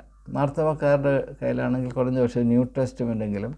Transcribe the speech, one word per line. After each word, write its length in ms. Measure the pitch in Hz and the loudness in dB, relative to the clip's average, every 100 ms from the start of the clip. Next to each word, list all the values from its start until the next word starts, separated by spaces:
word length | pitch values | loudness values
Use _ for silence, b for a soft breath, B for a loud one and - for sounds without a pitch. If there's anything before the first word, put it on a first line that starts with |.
| - _ - | -16 _ -8
മാർത്തവക്കാരുടെ 840 | 131 143 139 156 151 147 143 143 139 - | -2 -2 0 -2 0 2 2 4 0 -2
കയ്യിലാണെങ്കിൽ 560 | 143 123 123 127 127 123 | -4 -4 -2 0 -2 -2
കുറഞ്ഞ 260 | 127 127 127 | -2 0 2
പക്ഷേ 220 | 120 120 | 2 2
ന്യൂ 200 | 117 120 127 | 4 4 2
ടെസ്റ്റ്മെൻ്റെങ്കിലും 800 | - 127 - 120 110 107 101 107 | 0 -2 -2 -4 -2 -2 -4 -4